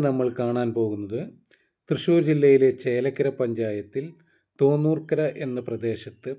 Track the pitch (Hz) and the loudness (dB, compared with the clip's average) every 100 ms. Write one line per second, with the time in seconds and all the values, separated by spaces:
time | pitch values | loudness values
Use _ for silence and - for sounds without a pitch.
0 | 147 131 123 120 120 123 120 117 110 104 | 2 2 -2 -2 -2 -2 -2 0 -2 -2
1 | 101 113 208 - _ _ _ _ - 147 | -6 -8 -10 -16 _ _ _ _ -6 -2
2 | - 170 151 151 143 135 131 127 131 123 | 2 2 4 4 6 8 6 2 -2 -2
3 | 135 131 139 135 123 113 110 104 101 135 | -2 -2 -2 -2 -4 -2 -4 -6 -8 -10
4 | 156 - _ _ _ - 139 147 151 156 | -10 -14 _ _ _ 0 2 4 2 0
5 | 156 151 151 - 139 123 120 113 113 107 | -2 -2 -2 -4 -6 -6 -6 -4 -4 -6
6 | - - 131 | -10 -14 -14